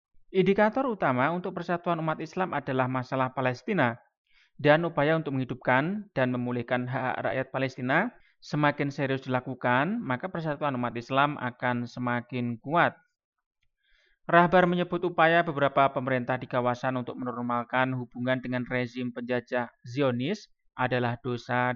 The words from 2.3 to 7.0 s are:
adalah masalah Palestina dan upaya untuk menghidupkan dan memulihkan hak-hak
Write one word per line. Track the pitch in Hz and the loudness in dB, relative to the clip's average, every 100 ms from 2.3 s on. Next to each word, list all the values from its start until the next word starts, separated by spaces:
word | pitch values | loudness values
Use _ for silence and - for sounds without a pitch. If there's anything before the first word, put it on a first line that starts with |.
| 185 185 143 | -4 -2 -4
adalah | 139 131 127 | -2 0 0
masalah | 131 123 131 127 | -2 -2 -2 -2
Palestina | - 127 123 - 190 123 117 _ _ _ _ _ - | 0 -2 -2 -2 2 2 0 _ _ _ _ _ 0
dan | 143 156 170 | 4 6 4
upaya | 165 147 160 | 0 2 2
untuk | 156 | 0
menghidupkan | 131 127 127 - 127 160 208 202 | -4 -4 -4 2 2 2 -4 -4
dan | 135 127 | 0 0
memulihkan | 127 123 123 117 123 123 | 0 -2 -4 -2 -2 -2
hak-hak | 123 | -4